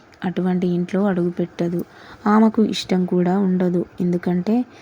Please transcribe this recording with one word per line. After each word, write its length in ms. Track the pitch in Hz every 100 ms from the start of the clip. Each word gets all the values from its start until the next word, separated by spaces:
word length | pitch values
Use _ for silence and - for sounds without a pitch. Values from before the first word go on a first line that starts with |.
| - - 190
అటువంటి 420 | 175 185 180 180
ఇంట్లో 320 | 175 175 190 202
అడుగుపెట్టదు. 760 | 180 175 175 175 - 175 170 - - - - 214
ఆమెకు 340 | 214 220 220 208
ఇష్టం 360 | 196 - 185 180
కూడా 280 | 180 175 190
ఉండదు. 440 | 190 180 180 175 - -
ఎందుకంటే 560 | 175 175 185 180 180 233 247 -